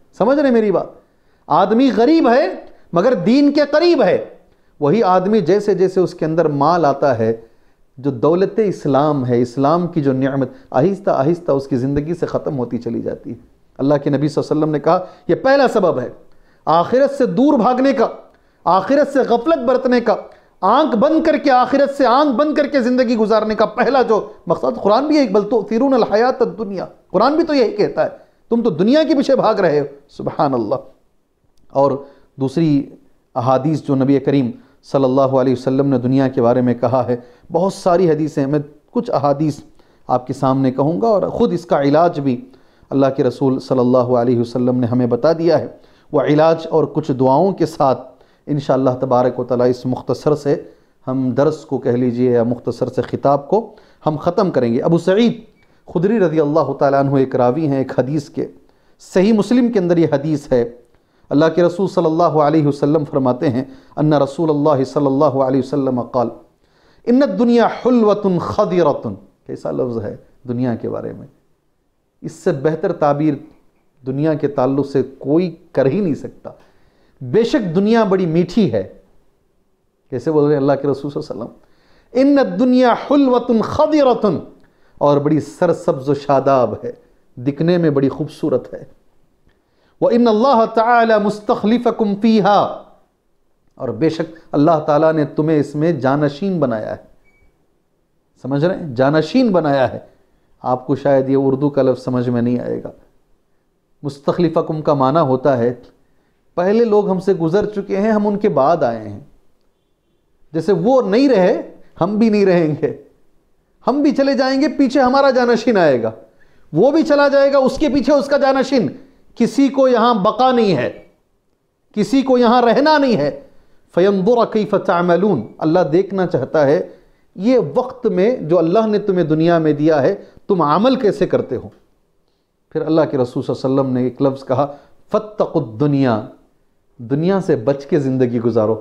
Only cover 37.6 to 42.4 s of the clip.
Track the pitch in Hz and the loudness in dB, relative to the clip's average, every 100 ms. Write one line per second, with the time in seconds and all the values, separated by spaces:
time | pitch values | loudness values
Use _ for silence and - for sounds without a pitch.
37.6 | 190 190 190 175 175 147 151 147 135 147 | -2 -2 0 2 2 0 -2 -4 -2 -2
38.6 | 143 - _ 247 233 147 143 139 156 143 | -4 -16 _ -6 -4 -2 0 0 -2 -4
39.6 | - - _ _ - 127 - 131 135 131 | -14 -20 _ _ -4 -4 -4 -4 0 2
40.6 | 131 131 143 175 233 196 170 - 226 170 | 0 0 -2 0 0 0 -2 -2 -2 -2
41.6 | - 160 143 151 175 156 139 123 | -2 0 2 2 2 0 -4 -4